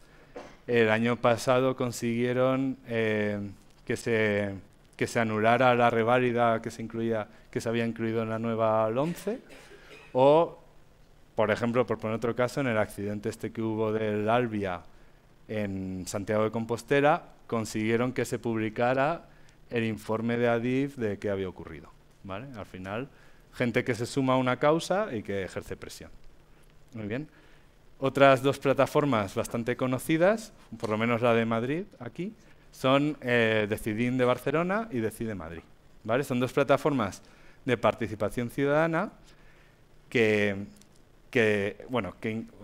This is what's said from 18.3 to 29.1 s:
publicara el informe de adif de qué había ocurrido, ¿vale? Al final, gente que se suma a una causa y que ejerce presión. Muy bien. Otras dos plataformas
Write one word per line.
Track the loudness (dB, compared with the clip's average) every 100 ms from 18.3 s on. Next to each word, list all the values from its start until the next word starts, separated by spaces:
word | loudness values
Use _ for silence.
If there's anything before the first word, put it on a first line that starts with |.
| -4
publicara | -4 -2 -2 0 0 2 0 -2 -10 -20 -20 -20 -8
el | -4
informe | -2 -4 -4 -4 -2 0
de | 2
adif | 2 0 -2 -2 -4
de | -4 -4
qué | -4
había | -4 -4
ocurrido, | -8 -14 -16 -18 -20 -20 -20
¿vale? | -14 -12 -12 -14
Al | -14
final, | -12 -8 -8 -8 -14 -20 -20 -14
gente | -4 -2 0
que | 0 -2
se | -4
suma | -2 2
a | 2
una | 2 2
causa | 2 2 0 -2 -2 -6
y |
que | -6 -6
ejerce | -6 -8 -10 -12
presión. | -14 -16 -18 -18 -20 -20 -20 -20 -20 -20 -18
Muy | -12 -8
bien. | -6 -8 -16 -20 -20 -20 _ -20 -4
Otras | -2 6 8 8
dos | 4 0
plataformas | 2 2 2 2 2